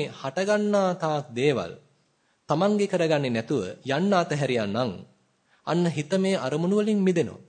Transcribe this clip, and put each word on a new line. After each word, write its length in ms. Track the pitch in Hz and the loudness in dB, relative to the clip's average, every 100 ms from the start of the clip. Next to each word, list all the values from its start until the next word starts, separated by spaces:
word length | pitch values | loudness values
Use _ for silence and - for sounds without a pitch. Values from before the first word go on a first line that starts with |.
| 139 | -2
හටගන්නා 800 | 123 135 185 196 208 208 202 185 | -6 -6 -2 0 2 2 2 2
තාක් 320 | 180 160 147 139 | 0 -2 -2 -4
දේවල් 420 | 117 143 120 87 - _ _ _ _ _ _ - | 0 0 0 -4 -10 _ _ _ _ _ _ -2
තමන්ගේ 400 | 151 196 208 196 | 0 2 2 0
කරගන්නේ 440 | 180 160 151 135 | 0 2 2 0
නැතුව 300 | 113 113 139 92 - | -2 0 -2 -2 -6
යන්න 280 | 127 139 196 | -4 0 2
අතහැරියා 560 | 190 170 143 135 120 104 | 2 2 0 0 0 0
නම් 220 | 107 127 92 - _ _ _ _ _ - | -2 -2 -6 -14 _ _ _ _ _ -2
අන්න 180 | 165 175 | 0 0
හිත 260 | 151 147 | 0 -2
මේ 220 | 190 190 185 | 0 0 0
අරමුණු 400 | 131 147 175 208 | -2 -2 2 2
වලින් 240 | 208 208 | 2 2
මිදෙනවා. 440 | 185 170 113 95 | 2 2 0 -6